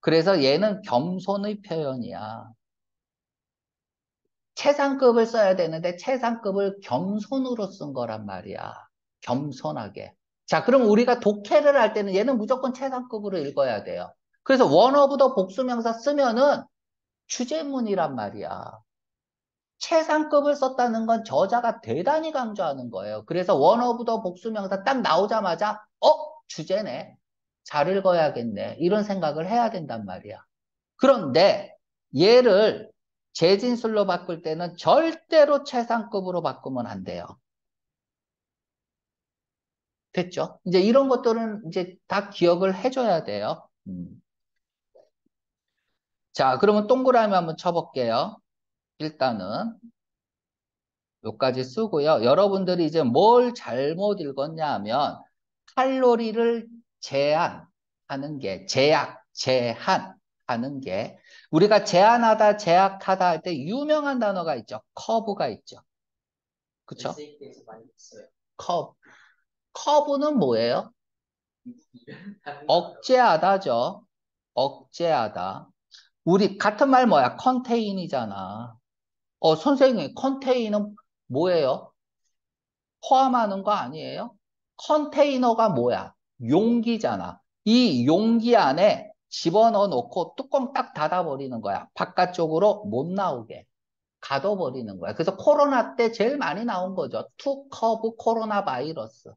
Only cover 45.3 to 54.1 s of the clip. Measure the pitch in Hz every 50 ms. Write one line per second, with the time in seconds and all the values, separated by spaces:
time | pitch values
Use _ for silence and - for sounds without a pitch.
45.3 | _ _ _ _ _ _ _ _ _ _ _ _ _ _ _ _ _ _ _ _
46.3 | _ - 139 135 127 131 202 202 214 208 208 208 254 254 262 262 247 233 226 214
47.3 | 196 185 170 160 160 - - 180 170 170 165 - _ 135 123 117 113 123 151 196
48.3 | 226 - _ _ _ _ _ _ _ _ _ _ _ _ 147 156 151 _ 131 131
49.3 | 120 104 92 92 107 143 208 233 226 _ _ 233 _ _ _ _ _ _ _ _
50.3 | _ _ _ _ _ _ _ _ _ _ _ _ _ _ _ _ _ _ _ 110
51.3 | 107 - - 131 123 127 131 127 - - 226 214 180 156 143 151 160 123 110 123
52.3 | 139 165 196 208 196 190 190 175 180 175 170 151 147 165 151 127 123 143 185 214
53.3 | 240 247 247 247 233 - - - 117 123 135 143 165 170 196 208